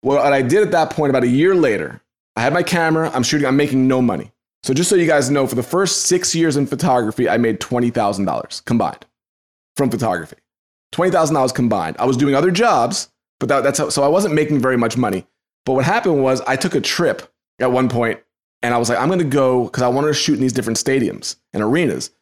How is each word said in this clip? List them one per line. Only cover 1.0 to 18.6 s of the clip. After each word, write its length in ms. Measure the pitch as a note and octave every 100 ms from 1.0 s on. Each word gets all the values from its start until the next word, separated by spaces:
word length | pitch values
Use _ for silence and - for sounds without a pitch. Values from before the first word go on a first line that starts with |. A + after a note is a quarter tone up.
| D3
about 140 | C3
a 40 | B2
year 260 | B2+ E3+
later, 460 | F#3 D3 G2+ D2 A#1+ _ _ _
I 60 | -
had 140 | A#2+
my 80 | D#3+
camera, 480 | F3 F3 D#3+ D#3+ D#3+
I'm 100 | B2+
shooting, 240 | A#2+ D3+ C#3
I'm 120 | C3+
making 280 | C#3+ C3 C3
no 140 | C3
money. 320 | B2 F2 - _ _ _
So 100 | -
just 160 | C3 F3+
so 80 | F#3+
you 100 | E3
guys 240 | D3+ B2+
know, 160 | C#3+ C3
for 100 | A#2+
the 60 |
first 440 | A#2+ E3+ F#3+ - -
six 280 | F3+ F3+
years 220 | E3 E3 C#3+
in 100 | C#3
photography, 640 | C3+ F3+ B2+ A2 A2 A#2
I 80 | A#2
made 240 | A#2 G#2
twenty 300 | - B2 A#2+
thousand 340 | A#2+ G#2 G2
dollars 380 | G2 A#1+ - -
combined 400 | - A#2+ F2 - - _ _ _ _ _ _ -
from 140 | C3+
photography. 480 | G#2 A2+ F2+ D#2 - _ _ _ _ _
Twenty 200 | - F3+
thousand 240 | F3+ D#3+
dollars 180 | D3+ C3
combined. 440 | - A#2+ G#2 D#2+ -
I 80 | B2+
was 100 | B2+
doing 180 | C#3+
other 160 | C#3 F3
jobs, 600 | F3 A#3 D#3+ A#2+ F#3 - _ _ _
but 100 | B2+
that, 120 | C#3
that's 160 | C3+ C#3
how, 120 | D3+
so 120 | -
I 60 | C#3
wasn't 240 | E3+ G3+
making 260 | D3+ D3+ D3
very 200 | B2+ B2+
much 180 | A#2 A#2+
money. 300 | A#2 F#2+ - _ _ _ -
But 80 |
what 100 | C3
happened 380 | C3+ G#3+ A#3 D3+
was 180 | C3 C3 -
I 100 | C3
took 180 | F#3
a 60 | C#3+
trip 500 | C#3+ - E3 G#2 - _ _ _
at 120 | B2+
one 200 | B2+ B2+
point 300 | A#2+ A#2 G#2 _ _ _ _